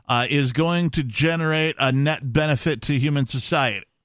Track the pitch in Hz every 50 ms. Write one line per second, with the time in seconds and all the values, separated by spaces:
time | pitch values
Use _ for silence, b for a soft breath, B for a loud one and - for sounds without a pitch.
0 | b b 123 120 123 104 143 143 135 123 123 156 165 165 175 175 175 156 - 165
1 | 139 120 107 - 151 165 165 165 160 156 156 156 156 160 147 - 135 131 131 135
2 | 143 151 156 - 143 131 113 156 151 156 143 - - 165 143 117 - - 147 127
3 | 127 151 147 143 131 - - 127 - - 175 151 135 120 104 95 - - _ _